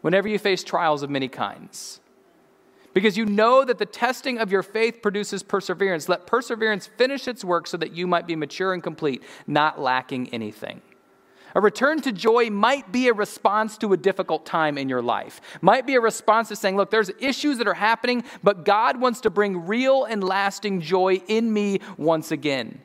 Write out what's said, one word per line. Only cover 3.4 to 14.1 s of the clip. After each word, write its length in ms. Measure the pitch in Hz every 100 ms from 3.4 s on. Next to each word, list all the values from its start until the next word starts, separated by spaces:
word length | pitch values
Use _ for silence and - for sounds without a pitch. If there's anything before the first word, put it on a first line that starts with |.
| 220 262 269
that 100 | 220
the 80 |
testing 540 | 202 - 262 247 277 247
of 120 | 220
your 120 | 190
faith 400 | 185 220 226 226
produces 400 | 208 202 202 196
perseverance. 680 | - 196 - 175 196 170 139
Let 180 | 175 -
perseverance 600 | 233 247 233 220 208 -
finish 420 | _ 254 277 262
its 160 | 240
work 220 | 185 175 165
so 100 | 175
that 160 | -
you 140 | 165 180
might 200 | 175 170
be 100 | 160
mature 360 | 147 - 185
and 100 | 185
complete, 400 | 165 156 156 127 - - -
not 320 | 147 151 -
lacking 520 | 135 127 127 131 123
anything." 500 | 117 110 104 - - _ _ _ _ _ _ -
A 80 | -
return 400 | 202 - 269 311
to 100 | 262
joy 380 | 196 226 233 233
might 420 | 202 220 277 190
be 160 | 240 254
a 60 |
response 640 | 214 208 - - 202 220 -
to 160 | 220
a 20 | 185
difficult 480 | 190